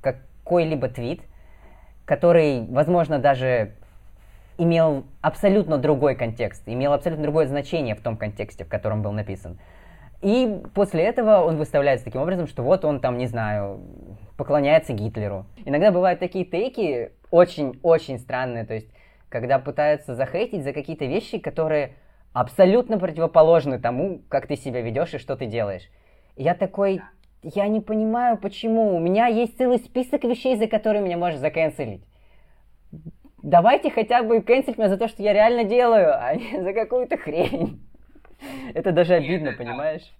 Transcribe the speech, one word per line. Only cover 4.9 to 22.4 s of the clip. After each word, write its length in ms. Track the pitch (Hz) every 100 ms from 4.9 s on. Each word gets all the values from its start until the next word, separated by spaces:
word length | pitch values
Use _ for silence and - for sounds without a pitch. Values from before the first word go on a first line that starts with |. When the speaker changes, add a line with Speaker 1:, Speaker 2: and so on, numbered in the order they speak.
| 139 - -
Speaker 1:
абсолютно 560 | 156 - 208 202 165 147
другой 380 | 151 139 143 127
контекст, 480 | 117 113 110 - -
имел 260 | 120 139
абсолютно 280 | 143 175 156
другое 220 | 151 151 143
значение 460 | 143 139 170 127 104
в 60 |
том 160 | 123 113
контексте, 480 | 107 - 107 - -
в 20 |
котором 340 | 107 - 107
был 80 | 107
написан. 480 | 104 104 95 82 87 - - - - - -
И 400 | 196 233 247 196 -
после 300 | - 196 165
этого 400 | 185 240 220 208 165
он 120 | 156
выставляется 460 | 151 151 143 127 117
таким 160 | 123
образом, 260 | 156 185 156
что 160 | -
вот 200 | 127 185
он 160 | 156 143
там, 180 | 135 123
не 80 | 123
знаю, 520 | 117 107 104 101 95 92 90 90 104 - -
поклоняется 540 | 139 147 139 156 156
Гитлеру. 520 | 113 107 110 104 98 95 - 208
Иногда 260 | 143 202
бывают 280 | 175 185 180
такие 240 | 180 190 175
тейки 680 | 170 247 - 180 127 117 _ _
очень-очень 840 | 170 175 - 139 - 170 165 160 123
странные, 460 | - 127 127 117 113
то 80 |
есть 160 | 110 - _ _ _ -
когда 300 | 123 120 135
пытаются 560 | 127 139 151 151 - 120
захейтить 480 | 131 175 247 190
за 100 | 139
какие-то 320 | 135 143 160 131
вещи, 320 | 170 - 196
которые 560 | 156 - 156 151 131 - _ _ -
абсолютно 640 | 123